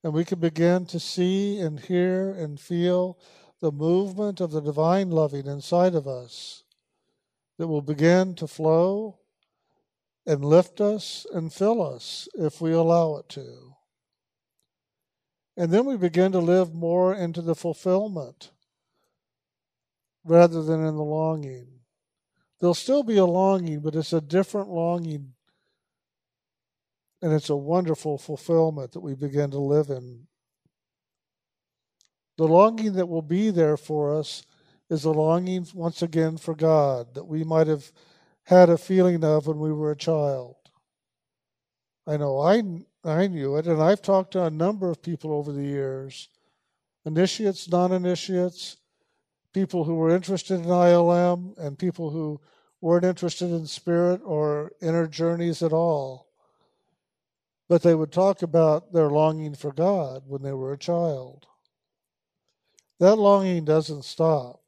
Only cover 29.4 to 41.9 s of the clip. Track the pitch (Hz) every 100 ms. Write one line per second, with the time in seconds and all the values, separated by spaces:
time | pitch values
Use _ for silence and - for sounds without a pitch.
29.4 | 143 139 139 147 143 131 123 120 151 _
30.4 | _ _ _ _ _ _ _ _ _ _
31.4 | _ _ _ _ _ _ _ _ _ -
32.4 | 160 165 214 226 220 185 175 165 151 175
33.4 | 214 175 156 151 - 151 147 151 147 -
34.4 | _ _ _ _ _ 160 151 156 156 170
35.4 | 180 185 170 190 165 - 170 160 160 160
36.4 | - 156 160 156 143 127 120 127 170 156
37.4 | 160 160 156 151 - _ _ _ _ _
38.4 | - 180 175 170 - 185 180 170 160 156
39.4 | 147 151 156 151 151 147 - 160 147 135
40.4 | 127 - _ _ _ _ _ _ _ _
41.4 | _ _ _ _ _